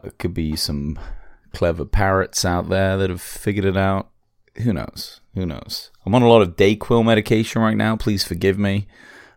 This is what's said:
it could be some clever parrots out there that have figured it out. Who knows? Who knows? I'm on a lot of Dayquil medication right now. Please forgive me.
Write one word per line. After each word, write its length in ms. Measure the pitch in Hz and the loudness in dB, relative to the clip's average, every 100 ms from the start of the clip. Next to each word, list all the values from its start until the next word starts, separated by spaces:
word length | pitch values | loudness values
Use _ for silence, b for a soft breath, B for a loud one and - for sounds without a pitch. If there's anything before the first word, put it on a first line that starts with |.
it 140 | - - | -10 -8
could 160 | 87 | -8
be 200 | 90 78 | -4 -6
some 440 | 76 - 73 73 76 B B B B B | -4 -6 -6 -6 -8 B B B B B
clever 320 | - 87 82 71 | -4 -2 -2 -2
parrots 580 | - 98 95 - - | 0 2 2 0 -2
out 240 | 95 87 - | -2 -2 -2
there 300 | 95 98 95 | 0 0 0
that 100 | 95 | -2
have 140 | 90 | -4
figured 420 | - - 107 101 | -10 -6 -4 -2
it 140 | 95 95 | 0 0
out. 320 | 95 98 - _ _ _ _ - | 0 -2 -6 _ _ _ _ -4
Who 180 | 117 | -2
knows? 480 | 80 53 - - - _ | -2 -6 -14 -18 -20 _
Who 140 | 98 87 | -6 -6
knows? 440 | 73 - - - _ | -8 -12 -14 -14 _
I'm 100 | 95 | 0
on 60 | 123 | 4
a 80 | 117 | 8
lot 140 | 117 | 8
of 140 | 92 82 | 6 4
Dayquil 500 | 98 107 - 117 113 | 4 4 2 2 4
medication 560 | 110 107 110 113 117 | 2 2 0 0 0
right 120 | 110 | 0
now. 220 | 107 107 110 | 0 -2 -2
Please 260 | 113 101 | -2 -2
forgive 360 | - 87 95 98 | -4 0 0 2
me. 280 | 101 98 101 B B B B | 0 0 -4 B B B B